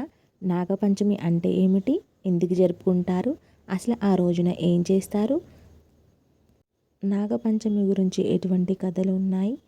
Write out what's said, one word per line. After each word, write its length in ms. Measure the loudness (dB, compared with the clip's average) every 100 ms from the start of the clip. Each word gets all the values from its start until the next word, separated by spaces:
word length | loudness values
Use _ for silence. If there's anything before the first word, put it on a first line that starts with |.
| -8 _ _ _
నాగపంచమి 760 | -4 -2 -2 -2 0 0 0 0
అంటే 280 | 0 0 0
ఏమిటి, 460 | 2 4 2 2 -2 -4 _ -2
ఎందుకు 280 | 0 2
జరుపుకుంటారు, 760 | 2 2 2 0 0 0 -2 -2 -6 _ _ -8
అసలు 280 | -6 -4 -2
ఆ 80 | 0 2
రోజున 340 | 2 2 0 0
ఏం 200 | 2 2
చేస్తారు, 560 | 2 0 0 -2 0 -2 -4 -16 -20 -20 _ _ _ _ _ _ _ _ _ _ _ _
నాగపంచమి 800 | -4 -2 -2 -2 -2 -2 0 0
గురించి 380 | 2 2 0 0
ఎటువంటి 500 | 0 0 0 0 0
కథలు 380 | -2 -4 -2 -2
ఉన్నాయి, 440 | -2 -2 -2 -2 -6